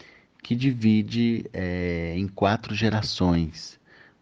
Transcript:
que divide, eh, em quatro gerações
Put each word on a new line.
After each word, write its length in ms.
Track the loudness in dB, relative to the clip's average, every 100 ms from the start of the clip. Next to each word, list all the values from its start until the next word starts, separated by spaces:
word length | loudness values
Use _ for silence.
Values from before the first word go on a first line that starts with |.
| -20 -20 _ _
que 140 | -4 0
divide, 880 | 0 2 4 4 2 0 0 0 -4
eh, 640 | -6 -4 -2 -2 -2 -2 -2
em 100 | -4
quatro 460 | 0 2 2 -2
gerações 1040 | -2 0 0 -2 0 2 4 0 -6 -16 -20 _ -20 -20 _